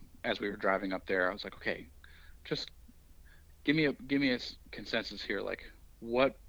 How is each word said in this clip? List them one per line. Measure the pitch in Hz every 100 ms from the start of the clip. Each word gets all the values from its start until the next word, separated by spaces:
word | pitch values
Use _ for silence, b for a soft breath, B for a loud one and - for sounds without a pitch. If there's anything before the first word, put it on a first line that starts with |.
| - -
as | 120 98
we | 101
were | 98
driving | 101 95 98
up | 92 -
there, | 95 90
I |
was | 104
like, | 98 -
"Okay, | 110 90 - - B B B B
just | - 151 - - - - - - b b - -
give | -
me | 156 147
a, |
give | - 131 139
me | 139
a | 123
s-, | - - -
consensus | - 104 117 104 101
here. | - 101
Like, | 101 95 - - - -
what, | 117 123 135 -